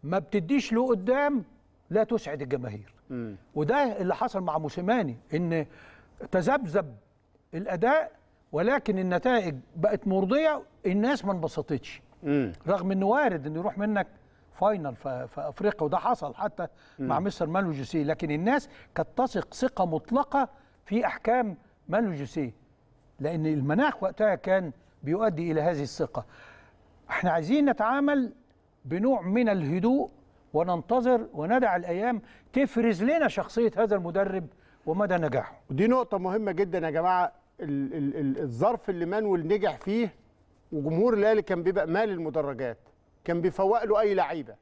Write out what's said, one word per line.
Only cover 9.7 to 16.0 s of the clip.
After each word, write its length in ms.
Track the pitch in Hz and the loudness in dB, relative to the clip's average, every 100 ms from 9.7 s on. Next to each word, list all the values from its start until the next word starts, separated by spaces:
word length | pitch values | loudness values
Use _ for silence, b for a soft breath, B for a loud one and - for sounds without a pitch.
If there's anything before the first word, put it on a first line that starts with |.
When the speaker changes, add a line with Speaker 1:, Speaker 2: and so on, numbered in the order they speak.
| 170 | -2
Speaker 1:
بقت 320 | 196 208 202 | 0 0 0
مرضية، 540 | 190 190 269 311 285 - _ - | 0 2 2 2 0 -6 _ -2
الناس 380 | 196 226 277 | 0 2 0
ما 80 | 196 | -2
انبسطتش. 720 | 185 156 - 143 139 - - _ _ | -2 -4 -4 -4 -4 -6 -20 _ _
Speaker 2:
مم. 300 | 151 143 117 85 - | -2 0 0 -4 -2
Speaker 1:
رغم 240 | 190 180 | -2 0
إنه 140 | 196 196 | 0 2
وارد 400 | 254 277 170 139 | 2 2 0 -6
إنه 120 | 156 | -4
يروح 200 | 190 - | -6 -4
منك 280 | 208 208 - - b b b | -2 -2 -4 -8 b b b
فاينل 440 | - 196 208 147 117 | 0 0 0 -4 -8
ف-، 120 | 139 | -8
في 320 | 127 127 - | -6 -8 -8
أفريقيا، 420 | 147 - 208 - | -10 -2 -2 0
وده 160 | 151 | 0
حصل 360 | 180 | 0